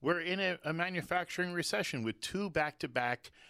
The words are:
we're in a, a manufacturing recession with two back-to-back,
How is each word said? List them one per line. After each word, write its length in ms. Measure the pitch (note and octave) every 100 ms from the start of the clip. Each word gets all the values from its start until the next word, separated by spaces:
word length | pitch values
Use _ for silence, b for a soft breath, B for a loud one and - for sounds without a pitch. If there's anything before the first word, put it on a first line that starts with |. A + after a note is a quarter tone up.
we're 200 | C#3 E3+
in 180 | E3+ F#3+
a, 180 | F#3 F3
a 100 | D3+
manufacturing 800 | E3 F3+ F3+ - F3+ E3+ - F3+
recession 480 | F3 - G#3 F#3 C3
with 180 | A2+ -
two 280 | - F#3+ G3+
back-to-back, 800 | D#3 D3+ - D3 B2+ B2 B2 - B B